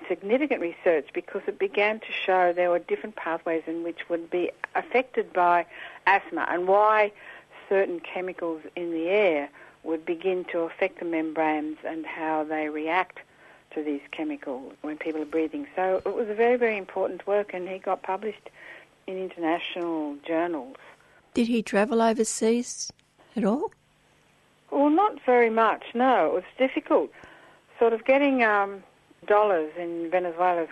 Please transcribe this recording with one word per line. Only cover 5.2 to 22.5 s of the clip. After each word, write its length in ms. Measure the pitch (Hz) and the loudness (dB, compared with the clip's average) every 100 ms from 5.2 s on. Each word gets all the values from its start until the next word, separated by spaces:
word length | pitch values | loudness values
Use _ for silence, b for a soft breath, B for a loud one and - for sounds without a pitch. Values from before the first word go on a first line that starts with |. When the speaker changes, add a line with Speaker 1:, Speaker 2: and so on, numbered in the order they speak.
| 139 | -4
Speaker 1:
by 320 | 185 175 175 165 B B B - | 2 4 4 0 B B B 2
asthma 400 | 196 170 165 - | 2 2 -4 -2
and 180 | 170 185 | -2 4
why 440 | 196 214 214 208 - B B B - - | 6 6 6 2 -2 B B B -20 0
certain 320 | 196 196 170 | 2 2 -2
chemicals 640 | - 190 185 175 170 160 156 - | -8 -8 -8 -6 -6 -6 -10 -8
in 160 | 170 | -6
the 180 | 165 165 | -4 0
air 400 | 208 196 151 - B B B | 2 4 2 -2 B B B
would 220 | - 160 165 | -6 -4 -4
begin 400 | 165 190 180 175 | -2 -2 -2 -2
to 140 | 170 | -4
affect 400 | 165 - 190 - | -4 -2 -4 -4
the 60 | 175 | -4
membranes 720 | 165 160 156 156 156 151 156 156 | -2 -2 0 0 0 -4 -8 -10
and 200 | 160 156 | -10 -10
how 380 | - 160 156 | -8 -4 -4
they 260 | 151 156 151 | -4 -4 -4
react 500 | 151 156 175 180 - - b b b b | -6 -2 -2 -2 -10 -20 b b b b
to 120 | 156 | -8
these 180 | 151 143 - | -6 -6 -8
chemicals 640 | - 156 143 147 127 131 - | -8 -8 -8 -10 -10 -12 -12
when 160 | 151 151 | -12 -8
people 240 | 160 156 | -6 -6
are 40 | 151 | -4
breathing. 420 | 160 156 147 143 - | -2 -2 -6 -8 -4
So 260 | 185 190 - | -2 0 -2
it 100 | 247 | -4
was 140 | 220 | -4
a 40 | |
very, 240 | 208 233 247 | 0 2 2
very 200 | 233 214 | 0 -2
important 500 | 185 190 190 180 - | -6 -4 -4 -4 -2
work, 260 | 208 202 | -2 -2
and 160 | 185 180 | -8 -8
he 100 | 190 | -8
got 220 | 196 190 | -6 -6
published 480 | - 190 214 202 - B B B B _ - | -4 -6 -6 -10 -18 B B B B _ -12
in 100 | 185 | -8
international 960 | 185 175 160 170 - 185 170 160 147 143 151 | -8 -4 -2 -2 -4 -6 -4 -4 -6 -8 -4
journals. 520 | 165 175 156 127 - b b b b _ | -2 -2 -4 -8 -16 b b b b _
Speaker 2:
Did 140 | - 233 | -2 0
he 140 | 233 | 0
travel 400 | 214 202 220 226 | 0 0 2 2
overseas 920 | 226 226 220 - 220 | 2 2 -2 0 2